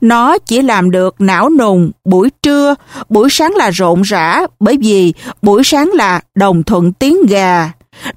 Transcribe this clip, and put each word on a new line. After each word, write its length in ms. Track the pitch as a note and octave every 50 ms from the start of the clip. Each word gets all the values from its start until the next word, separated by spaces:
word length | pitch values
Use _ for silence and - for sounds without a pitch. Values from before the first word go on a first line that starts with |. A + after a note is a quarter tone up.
nó 360 | A#3 A3+ A#3+ A#3 A#3+ C#4+ F4
chỉ 240 | G#4 - - A3+ B3
làm 300 | C#4 B3+ A3 F#3+ F3+ F3+
được 240 | F3+ F#3 F#3 F#3 - -
não 300 | G3 F#3+ F#3 F3 G#3+ D4
nùng 420 | E4 C#4 A#3 G#3 F#3+ F3+ E3+ D3+ - - _
buổi 240 | F#3+ F3+ F3+ G3+ C4+ - _ -
trưa. 320 | D4 C#4+ C#4+ C#4+ C#4+ C#4+ - _ _ - - - -
Buổi 200 | A3 G#3 A#3 C#4
sáng 260 | - - D#4 E4 G4+
là 140 | G#4+ B3+ G3+
rộn 320 | F3 F#3+ F#3 E3+ F3 F3
rã, 400 | G3+ G3+ G#3+ F3 D#3+ E3 F#3 D4+ F#4 - - _
bởi 180 | G#3 G#3+ C#4 F#3
vì 320 | G#3 A3 G3+ G3 F3+ E3+ D#3+ - - - - -
buổi 220 | - G3+ G3+ A3+ C4+
sáng 280 | - D#4 C#4 D4 F4+ G#4
là 280 | D4+ G#3+ F#3+ F3+ E3 - _ _
đồng 280 | G3 G3+ G3 F3 E3 D#3+
thuận 300 | - A3 F3+ E3+ F3+ F#3
tiếng 320 | - C4 C#4 E4 G4 E4+
gà. 460 | G3 G3+ G3 F#3+ F#3 F3+ F3 D#3+ E3 - _ _ _ _ - - - -